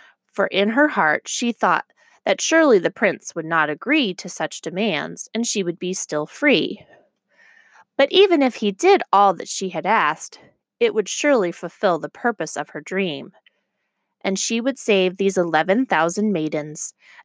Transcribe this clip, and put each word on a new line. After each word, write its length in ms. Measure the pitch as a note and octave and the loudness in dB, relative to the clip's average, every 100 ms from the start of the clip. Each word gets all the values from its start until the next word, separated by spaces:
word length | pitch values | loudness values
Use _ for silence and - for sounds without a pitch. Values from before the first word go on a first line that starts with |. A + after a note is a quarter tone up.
| - _ _ | -20 _ _
for 220 | - G3 | -4 -2
in 240 | F#3 G3+ | 2 0
her 180 | A3+ D4 | 2 2
heart 400 | C#4 D#3 D3 - | 2 0 0 -4
she 240 | - A#3+ | -4 -4
thought 320 | A#3 G3+ E3 - _ _ _ - | 0 0 0 -2 _ _ _ -4
that 160 | F#3+ | -2
surely 360 | - D#4+ D#4 G#3 | 2 4 6 4
the 140 | E3+ | 2
prince 420 | - G#3 D3+ - | 0 -2 -2 -8
would 120 | - D#3+ | -10 -4
not 240 | E3 D3+ | 0 0
agree 440 | D3 - D#4 A#3 F3+ | -2 -2 -2 -2 -4
to 120 | F#3 | -10
such 320 | - D#3+ - | -8 -8 -8
demands, 720 | E3 E3+ A3 D3+ D#3 E3+ - | -8 -4 -2 -2 -6 -10 -8
and 140 | A3+ A#3 | -6 -4
she 160 | G#3+ | -4
would 160 | F3 F3 | -4 -4
be 140 | F3+ | -6
still 320 | F#3 - D3+ D3+ | -6 -4 -6 -6
free. 600 | - D4 G#3 - - - _ _ _ _ _ _ _ _ _ _ - | -2 2 2 0 -8 -16 _ _ _ _ _ _ _ _ _ _ -2
But 160 | C#4 | 2
even 320 | - G4 E4+ | 4 6 6
if 120 | B3+ - | 2 0
he 160 | G#3 | -4
did 300 | G3 F4 G4 - | 0 4 4 4
all 200 | G3 G3+ F3 | 4 4 2
that 120 | - | -6
she 220 | - F#3+ | -8 -6
had 160 | E3+ F3 | -4 0
asked, 540 | A3 D#3 D3+ - - _ _ _ _ | 2 2 -2 -8 -16 _ _ _ _
it 140 | A#3 | 0
would 140 | F3 F3+ | 0 -4
surely 460 | - D4 C4 F3+ | -2 2 2 2
fulfill 460 | E3+ F3 - G3+ E3 | -4 -12 -4 0 0
the 100 | D#3 | -4
purpose 460 | - A#3+ A#3 D#3 - | -4 -4 -4 -6 -6
of 140 | D3+ | -8
her 120 | D3+ | -12
dream, 500 | D3+ F#3 F#3+ C#3 - _ _ _ _ _ _ _ _ _ | -8 -4 -4 -4 -10 _ _ _ _ _ _ _ _ _
and 160 | - F#3+ | -6 -4
she 240 | - A3+ | -2 -2
would 160 | A#3+ C4 | -2 -4
save 400 | - G3+ F#3 F#3 | 0 2 2 0
these 200 | G3 F#3+ | 0 0
eleven 480 | E3+ D#3 D#3+ G#3 C4 | 0 0 2 0 2
thousand 460 | E3 E3 E3+ G#3+ | 0 0 0 -2
maidens 600 | F#3 D#3 D3+ D3+ D3+ - - _ - | 0 -2 -4 -8 -10 -10 -12 _ -20